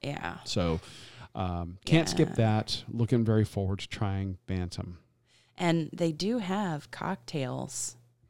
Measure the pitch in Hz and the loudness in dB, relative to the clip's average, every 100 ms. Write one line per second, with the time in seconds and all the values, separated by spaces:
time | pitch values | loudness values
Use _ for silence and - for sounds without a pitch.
0 | 143 - - - - - 87 82 - - | -8 -6 -8 -8 -4 0 2 0 -4 -16
1 | - - - - 90 87 85 92 - 160 | -18 -18 -10 -4 -2 -2 -6 -8 4 4
2 | 160 - 156 - 110 107 - - - 117 | 6 4 2 4 4 4 0 -6 -4 0
3 | 113 123 113 110 101 101 95 98 - - | 2 4 6 4 4 2 0 -2 -6 -4
4 | 101 98 98 92 - 92 92 - - 87 | -2 0 -2 -6 -4 -4 -2 -6 -10 -12
5 | _ _ _ _ _ - 175 165 151 - | _ _ _ _ _ -2 2 2 0 -2
6 | 170 151 196 247 185 196 190 151 - - | -2 0 0 0 0 0 0 -4 -6 -6
7 | - 190 - 151 127 131 131 - - - | -4 -4 -4 -4 -2 -4 -6 -6 -8 -10
8 | _ _ _ | _ _ _